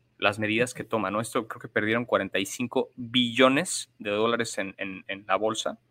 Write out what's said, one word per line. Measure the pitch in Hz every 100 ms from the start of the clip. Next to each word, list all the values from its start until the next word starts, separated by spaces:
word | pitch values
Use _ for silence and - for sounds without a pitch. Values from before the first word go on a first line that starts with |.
| _ -
las | 98 104
medidas | 107 110 123
que | -
toma, | - 113 95
¿no? | 104
Esto | 120 131 110
creo | -
que | -
perdieron | 113 107 117
cuarenta | 120 101 98 95
y | 98
cinco | - 123 135 120
billones | - 117 123 120 117 131 139 185 - - -
de | 107
dólares | 104 113 117 110 -
en, | 98 -
en, | 98 95 -
en | 98 101
la |
bolsa | 98 110 110 - 226 _